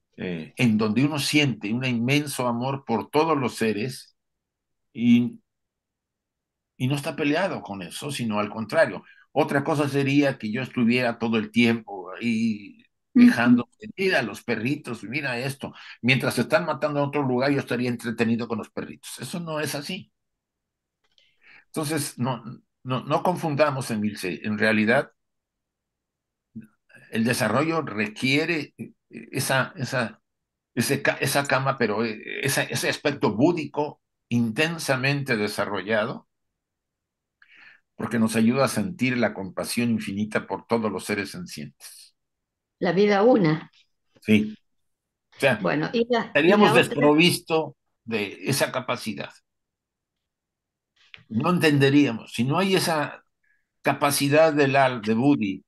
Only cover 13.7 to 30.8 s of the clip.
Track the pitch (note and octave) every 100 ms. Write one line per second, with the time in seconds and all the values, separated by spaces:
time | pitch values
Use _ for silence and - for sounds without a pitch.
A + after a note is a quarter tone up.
13.7 | _ G#2+ - F#3+ E3 A2+ G2+ - A2 A#2
14.7 | D3 - A2+ G2+ C#3 C#3 A#2+ C3+ C#3 -
15.7 | - - - A#2 C3 C3 - A2+ D#3+ E3+
16.7 | C#3+ D3+ C#3+ C#3+ D3 C3+ B2 C3+ C#3 -
17.7 | A#2+ B2 A#2+ A#2 A2+ A2+ A#2 A#2 G#2+ F#2
18.7 | - - - - - C#3 F3 E3 D#3 D3
19.7 | C#3+ C#3+ F#3 B2+ _ _ _ _ _ _
20.7 | _ _ _ _ _ _ _ _ - _
21.7 | - D3 D#3 C#3 - B2 A#2+ - - _
22.7 | _ B2+ B2+ B2 D#3 F3+ F3+ E3 C#3 D3+
23.7 | C3+ A#2+ A2+ G#2 G2 F#2+ D#2+ A2 G#2 A2
24.7 | A2 G#2+ C3 D#3 _ _ _ _ _ _
25.7 | _ _ _ _ _ _ _ _ A2 -
26.7 | _ _ - - A2+ A2+ A#2+ G#2+ A#2 D#3+
27.7 | D#3+ D3 G#2 G#2+ - B2+ C#3+ D#3+ E3+ -
28.7 | - A#2+ _ _ - - C#3 - C3+ B2
29.7 | - B2+ C3 A2 - _ _ _ _ _
30.7 | -